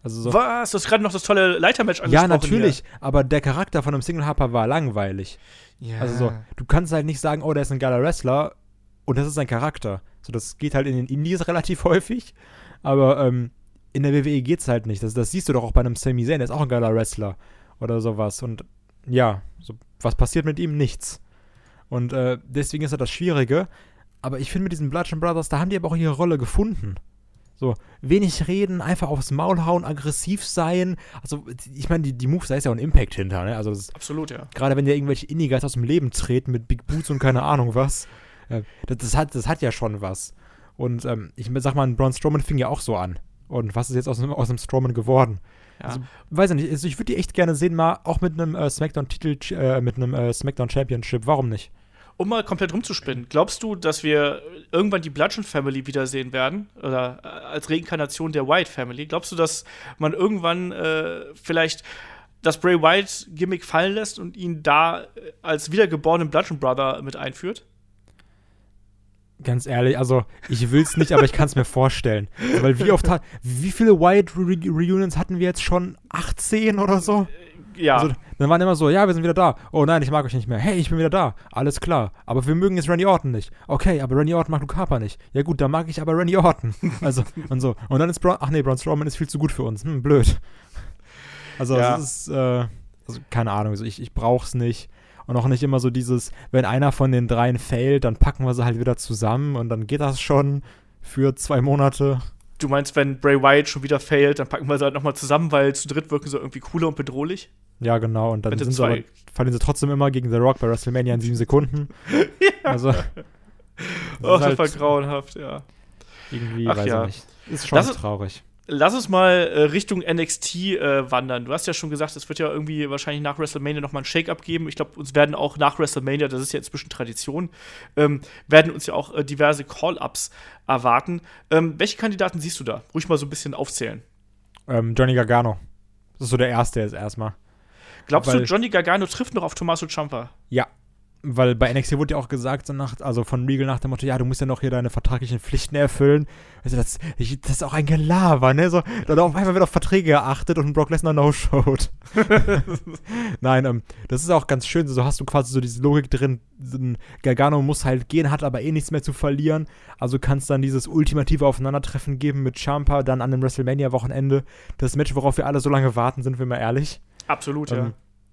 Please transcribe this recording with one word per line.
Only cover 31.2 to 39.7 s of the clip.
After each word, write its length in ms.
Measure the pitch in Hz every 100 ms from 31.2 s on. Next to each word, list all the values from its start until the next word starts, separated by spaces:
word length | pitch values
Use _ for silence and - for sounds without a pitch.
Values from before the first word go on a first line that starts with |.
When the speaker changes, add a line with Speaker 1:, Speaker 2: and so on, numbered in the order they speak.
Speaker 1:
Also, 240 | - 147 113 120 -
ich 140 | 135 135
meine, 160 | 170
die, 80 | 147
die 160 | 123 127
Moves, 220 | 170 -
da 60 | 139
ist 100 | 139
ja 60 |
auch 40 | 113
ein 40 |
Impact 360 | 143 143 117 -
hinter, 300 | 95 95 92
ne? 100 | 113
Also, 140 | 107
das 260 | 101 95 -
Speaker 2:
Absolut, 340 | - 151 151
ja. 180 | 123 139
Speaker 1:
gerade 220 | - 135 139
wenn 80 |
dir 100 | 139
irgendwelche 320 | 143 143 135 -
Indie-Guys 360 | 160 151 131
aus 80 | 135
dem 140 | 123 120
Leben 260 | 165 131
treten 400 | - - 123 127
mit 160 | 123 113
Big 180 | 123 -
Boots 240 | 151 -
und 100 | 139
keine 240 | 139 127
Ahnung 300 | 139 147 120
was, 360 | 117 135 - - - - - -
äh, 140 | 117 104 - -
das, 100 | 123
das 180 | 120 135
hat, 200 | 151 127
das 120 | 117
hat 140 | 160
ja 100 | 127